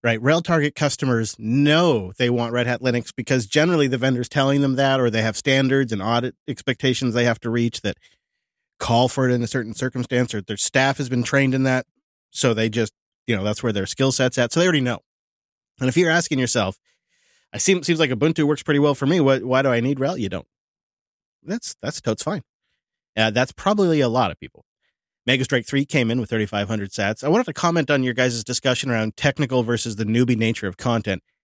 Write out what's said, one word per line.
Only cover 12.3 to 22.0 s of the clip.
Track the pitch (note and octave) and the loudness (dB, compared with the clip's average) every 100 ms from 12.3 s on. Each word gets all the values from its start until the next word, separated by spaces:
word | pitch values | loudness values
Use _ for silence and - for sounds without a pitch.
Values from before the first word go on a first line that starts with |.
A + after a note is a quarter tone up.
| - B2+ | -2 0
they | A2 A2+ | 2 0
just, | A2+ A2 - _ _ - | 0 -4 -4 _ _ -4
you | G#2+ | -2
know, | |
that's | G2+ G#2 | -2 -2
where | B2 | -2
their | G2+ F#2+ | -2 -4
skill | - C3+ | 0 0
set's | - B2+ - | 2 0 0
at. | A#2+ | 0
So | E3 | 2
they | F3+ | 2
already | D#3 | 2
know. | B2 A2+ _ _ _ _ _ _ _ - | 0 -6 _ _ _ _ _ _ _ -6
And | B2+ | -2
if | C#3 | 2
you're | F3 | 4
asking | E3+ - C3+ | 2 0 -2
yourself, | B2 A#2+ F#2+ - _ _ _ _ _ _ _ | 0 0 -2 -4 _ _ _ _ _ _ _
"I | G#2 | -2
seem, | - F#3 | 2 2
seems | D3 D#3+ | 2 0
like | D3+ | 0
Ubuntu | A#2+ D#3 D#3+ | 2 0 2
works | D3 D3+ | 0 0
pretty | - C#3+ | 0 2
well | D3 | 2
for | C#3 C#3 | 2 2
me. | F3+ | 2
What, | C#3 C3+ | 4 2
why | A#2 C3 | 0 0
do | C3+ | 2
I | A#2 | 2
need | B2 C3+ | 0 0
rel?" | C#3 F3 | -2 -2
You | G2+ | -6
don't. | F#2 - _ _ _ _ _ _ _ _ _ | -6 -12 _ _ _ _ _ _ _ _ _
That's, | - A3 - - | -10 -8 -8 -10
that's | A2 - | -8 -6